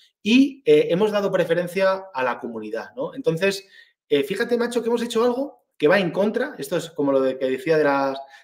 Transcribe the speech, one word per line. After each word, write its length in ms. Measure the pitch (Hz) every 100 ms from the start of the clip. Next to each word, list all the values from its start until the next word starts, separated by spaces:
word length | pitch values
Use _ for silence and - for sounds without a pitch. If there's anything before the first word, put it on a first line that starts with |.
| _ _
y, 420 | 202 247 277 - -
eh, 220 | 151 156
hemos 220 | 170 214
dado 200 | 202 196
preferencia 760 | 185 165 175 175 190 190 190 -
a 100 | 131
la 160 | 127 120
comunidad, 500 | 117 113 107 110 101 123
¿no? 180 | - -
Entonces, 500 | 160 165 196 196 - - - _ -
eh, 140 | 143
fíjate, 340 | 139 - 233 233
macho, 240 | 233 240
que 80 | 226
hemos 140 | 240
hecho 200 | 233 220
algo 420 | 247 247 277 - _ -
que 100 | 147
va 120 | 196
en 100 | 175
contra, 460 | 175 208 226 285 -
esto 180 | 135 170
es 140 | 156
como 220 | - 143
lo 100 | 135
de 160 | 131 131
que 80 | 131
decía 320 | 131 160 156
de 60 |
las 360 | 143 139 135 135 - -